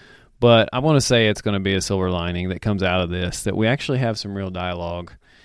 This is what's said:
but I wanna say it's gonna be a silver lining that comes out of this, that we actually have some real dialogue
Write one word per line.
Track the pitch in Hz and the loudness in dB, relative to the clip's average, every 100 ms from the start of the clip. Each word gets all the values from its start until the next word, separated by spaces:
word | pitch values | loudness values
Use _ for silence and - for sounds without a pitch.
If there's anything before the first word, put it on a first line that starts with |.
| - - _ - | -20 -20 _ 0
but | 120 113 107 | 6 6 4
I | 127 | 0
wanna | 147 147 | 2 4
say | - 120 110 | 4 4 4
it's | 104 | 2
gonna | 110 101 | -2 -2
be | 95 98 | 0 -2
a | |
silver | - 98 92 | 0 0 0
lining | 90 87 90 92 | -2 -2 -4 -4
that | 92 | -4
comes | 110 101 | -2 0
out | 92 92 | 0 0
of | 87 | 0
this, | 87 87 - | -2 -4 -4
that | 107 98 | -4 0
we | 110 | 0
actually | 135 - 127 | 0 -2 -2
have | 120 107 | -2 -4
some | 101 98 | -8 -8
real | 95 | -8
dialogue | 90 90 87 87 87 87 - _ _ | -6 -6 -6 -6 -8 -10 -18 _ _